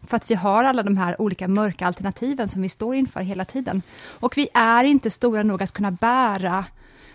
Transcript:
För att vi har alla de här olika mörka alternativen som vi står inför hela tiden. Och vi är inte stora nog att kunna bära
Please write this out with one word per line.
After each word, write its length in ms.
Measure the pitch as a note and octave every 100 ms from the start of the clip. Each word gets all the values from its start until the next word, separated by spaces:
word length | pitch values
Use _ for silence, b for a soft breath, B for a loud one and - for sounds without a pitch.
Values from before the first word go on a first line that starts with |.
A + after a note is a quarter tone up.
| -
För 100 | A#3
att 140 | -
vi 40 |
har 300 | G#3+ G3 G3+
alla 180 | C4 B3+
de 140 | G3+ G3
här 240 | F3+ F3
olika 280 | G#3+ F#3 F3+
mörka 380 | G3+ G#3+ E3+ F3+
alternativen 600 | F3 G3 - B3 C#4 G#3
som 140 | F#3+
vi 60 | F#3+
står 260 | - A3 C4
inför 240 | C4 -
hela 240 | F#3 F#3
tiden. 380 | F#3+ C4 B3+ G3 - B
Och 340 | B B B3 -
vi 100 | C#4+
är 300 | - A3+ A#3
inte 260 | C4 C#4+ A3+
stora 320 | - B3 A3
nog 200 | G#3+ F#3+
att 100 | G3
kunna 180 | - G#3
bära 720 | F3+ A3+ B3 B3 G3 F#3+ F#3 F#3+ b b b b